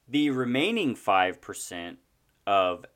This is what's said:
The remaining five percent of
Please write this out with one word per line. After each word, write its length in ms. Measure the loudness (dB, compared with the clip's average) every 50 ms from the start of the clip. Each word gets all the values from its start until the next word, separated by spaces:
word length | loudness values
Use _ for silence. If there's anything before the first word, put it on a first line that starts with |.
| _
The 240 | -4 -2 0 0 2
remaining 640 | 0 0 -2 0 0 0 0 0 0 0 -2 -2 -4
five 460 | -2 -2 0 2 4 4 2 0 -6
percent 580 | -12 -14 -12 -12 -12 -12 -10 -12 -12 -12 -14 -18 _ _ _ _ _ _ _ _ _
of 380 | 2 2 4 4 2 0 -4 -8 -20 _